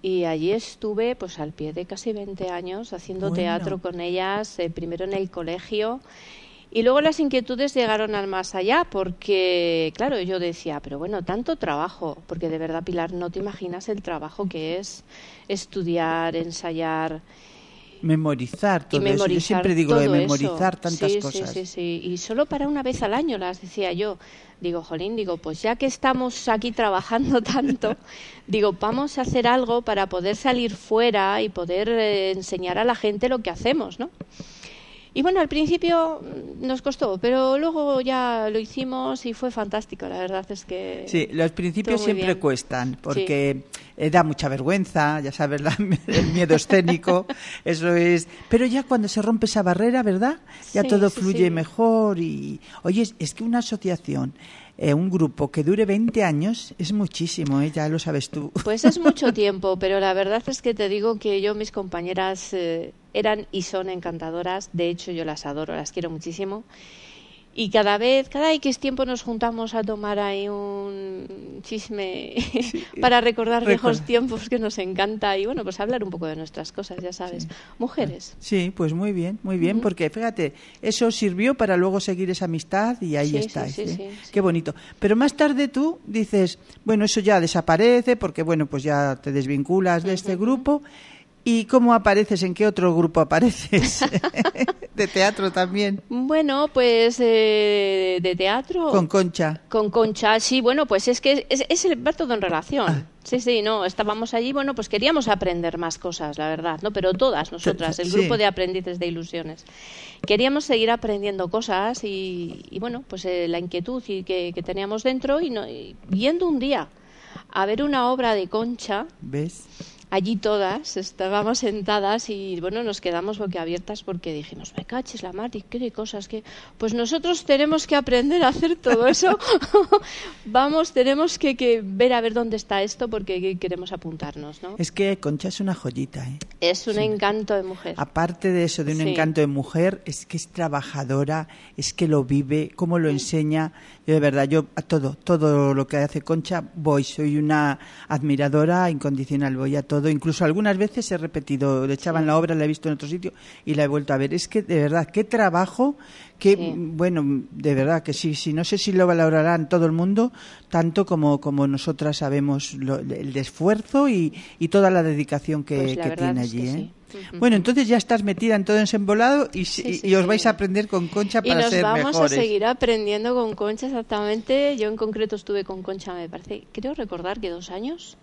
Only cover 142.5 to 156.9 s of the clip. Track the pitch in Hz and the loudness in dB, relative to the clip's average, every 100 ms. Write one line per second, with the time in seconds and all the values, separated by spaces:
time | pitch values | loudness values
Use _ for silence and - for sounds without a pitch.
142.5 | 151 151 - 175 170 156 143 - 160 151 | 0 -2 -4 0 2 2 0 -2 -2 0
143.5 | 156 156 - - - - 156 147 139 139 | 0 -2 -6 -20 -12 2 4 4 2 4
144.5 | 156 147 - - 160 135 143 - 175 151 | 2 0 -8 -2 0 0 -6 0 4 6
145.5 | 143 139 139 135 147 143 160 - 165 - | 4 4 2 0 0 0 -4 -2 -4 -2
146.5 | 180 - 175 156 143 139 - 151 147 151 | -6 -6 -4 2 2 0 -2 0 2 2
147.5 | 151 147 139 - - - 151 147 139 143 | 2 2 0 -8 -20 -4 -2 0 2 2
148.5 | 147 156 180 180 151 143 135 135 139 139 | 4 4 4 2 0 -2 -2 -2 0 0
149.5 | 131 135 143 139 147 151 151 160 151 165 | 0 0 -2 0 0 2 0 0 2 2
150.5 | 165 214 190 208 - 220 175 156 156 139 | 2 2 2 0 -2 -4 -4 -4 -6 -4
151.5 | 139 139 135 135 139 175 165 156 156 165 | 0 2 2 0 -2 -2 0 2 2 2
152.5 | 160 151 156 160 147 147 175 175 - - | 0 0 -2 -4 -4 -6 -6 -8 -12 -20
153.5 | - - 147 143 147 143 135 139 175 - | -16 -4 0 2 0 0 0 0 -2 -2
154.5 | 220 196 170 147 165 151 208 214 233 202 | -4 0 2 2 2 0 -2 0 2 4
155.5 | 170 190 - 262 285 - - - _ 196 | 2 0 0 0 0 -12 -20 -20 _ 4
156.5 | 196 170 165 165 | 4 2 -4 -6